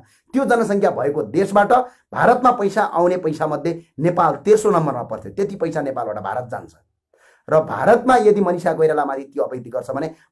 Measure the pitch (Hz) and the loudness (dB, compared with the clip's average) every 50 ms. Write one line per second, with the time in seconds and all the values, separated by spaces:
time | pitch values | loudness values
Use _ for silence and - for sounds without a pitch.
0 | - _ _ _ _ _ - - 277 202 240 233 226 - 202 202 - 185 - 107 | -16 _ _ _ _ _ -2 -2 2 2 2 2 2 0 0 0 0 0 0 0
1 | 127 143 143 151 - 101 113 160 196 - 196 208 202 - - 254 254 - - _ | -2 -2 -2 -2 -4 -2 -2 -2 -2 2 2 2 4 4 4 2 2 -2 -8 _
2 | _ _ - - 151 208 247 254 254 254 247 247 202 196 190 220 202 - - 160 | _ _ -4 0 4 4 4 4 4 2 2 2 -2 -2 0 0 -2 0 0 0
3 | 175 180 185 180 180 160 156 156 160 156 151 139 - 170 165 165 - _ _ - | 2 2 0 0 -2 -4 -4 -2 -4 -4 -4 -4 -4 -4 -6 -6 -10 _ _ -2
4 | 156 170 170 175 175 156 147 - - 196 214 214 214 220 190 170 156 151 127 123 | -2 -2 0 2 0 0 0 -2 2 4 4 4 4 2 2 2 0 0 -4 -6
5 | 117 - 113 101 - 98 98 - - - 196 175 - 165 156 156 143 139 131 131 | -6 -8 -10 -10 -10 -14 -6 -6 -6 -6 -4 -6 -6 -4 -4 -4 -4 -4 -6 -6
6 | 120 107 107 107 98 98 101 123 127 117 - 101 90 80 _ _ _ _ _ _ | -6 -6 -6 -6 -6 -6 -6 -6 -6 -8 -10 -12 -12 -16 _ _ _ _ _ _
7 | _ _ _ _ _ _ _ _ _ - 147 156 - - 110 104 131 180 226 240 | _ _ _ _ _ _ _ _ _ 2 2 2 2 2 -4 -2 4 4 4 4
8 | 240 254 254 240 214 214 208 196 202 180 175 175 165 180 160 - 160 156 151 147 | 4 2 2 4 6 4 4 4 2 0 -2 -2 -2 -2 0 2 2 2 2 0
9 | 143 143 135 135 139 - _ 143 127 - 127 127 117 117 120 127 120 - 127 135 | -2 -4 -4 -8 -10 -10 _ -4 -4 -4 -6 -10 -14 -8 -8 -8 -8 -6 -8 -8
10 | 156 156 - _ _ _ | -8 -8 -10 _ _ _